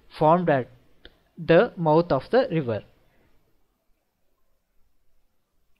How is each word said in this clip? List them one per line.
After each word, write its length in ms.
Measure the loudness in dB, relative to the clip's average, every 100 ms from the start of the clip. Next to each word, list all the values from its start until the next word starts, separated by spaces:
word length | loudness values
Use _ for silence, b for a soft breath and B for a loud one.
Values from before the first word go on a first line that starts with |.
| _
formed 420 | -2 0 2 0
at 180 | -2 -4 -14 _ _ -20 _ _ -18
the 300 | 2 2 2 -2
mouth 360 | 0 0 0
of 160 | -4 -2
the 160 | -2 -2
river. 320 | -4 -6 -8 -10 _ _ _ _ _ _ _ _ _ _ _ _ _ _ _ _ _ _ _ _ _ _ _ _ _ _ _ _ _